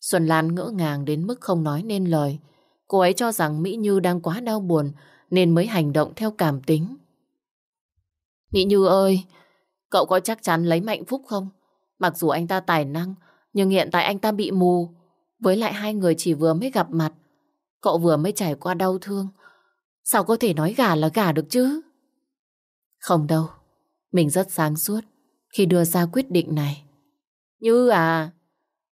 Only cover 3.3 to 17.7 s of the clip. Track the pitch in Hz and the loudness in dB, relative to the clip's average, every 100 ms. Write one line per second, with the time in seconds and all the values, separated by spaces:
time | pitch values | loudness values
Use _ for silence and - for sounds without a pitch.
3.3 | 220 160 151 180 226 208 196 180 175 170 | -2 -2 -2 -4 -4 0 2 2 0 -2
4.3 | 185 240 220 190 160 143 143 - _ _ | -6 -4 -4 0 0 0 -8 -20 _ _
5.3 | 180 175 170 208 208 151 147 151 - 220 | 2 4 4 2 0 0 0 0 -2 -6
6.3 | 214 165 139 135 156 175 269 _ _ _ | -2 -2 -2 -2 -2 -2 -10 _ _ _
7.3 | _ _ _ _ _ _ _ _ _ _ | _ _ _ _ _ _ _ _ _ _
8.3 | _ _ 196 190 202 190 190 190 190 185 | _ _ 0 2 4 4 4 4 2 -2
9.3 | _ _ _ _ _ _ 196 - 185 180 | _ _ _ _ _ _ -2 2 0 0
10.3 | 226 - 165 170 165 214 214 - 269 - | -6 -2 0 2 0 -2 -8 -6 -10 -6
11.3 | 208 190 _ _ _ _ _ 170 - 165 | -8 -8 _ _ _ _ _ -4 -2 -2
12.3 | 143 170 190 185 165 139 151 180 196 _ | 0 -2 -4 0 0 0 -6 -8 -10 _
13.3 | _ _ - 190 190 160 175 - 196 220 | _ _ -2 2 2 2 0 0 0 -2
14.3 | 208 208 190 180 180 170 - _ _ _ | -2 -2 2 2 2 -2 -10 _ _ _
15.3 | _ 202 196 226 202 208 214 180 160 175 | _ 0 2 0 -2 -6 0 0 0 0
16.3 | 151 160 160 254 226 170 165 156 - _ | 0 2 0 -2 -2 -2 -2 -2 -6 _
17.3 | _ _ _ _ | _ _ _ _